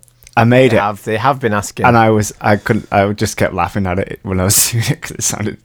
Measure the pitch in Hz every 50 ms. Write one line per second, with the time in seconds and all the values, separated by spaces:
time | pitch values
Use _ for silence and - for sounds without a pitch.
0 | _ _ _ _ _ - - 117 113 117 123 127 131 120 113 107 104 104 104 98
1 | - 113 110 107 123 135 143 131 123 110 104 104 104 - - - 113 127 120 117
2 | 113 110 110 107 104 - - - - 117 107 104 - - 113 101 - - - 101
3 | 98 101 104 - 110 98 - - 98 - - 90 87 90 - 107 98 90 87 95
4 | - - - - - 101 95 92 92 98 101 - - - 120 113 110 127 - -
5 | - - - - - - - - 104 - - -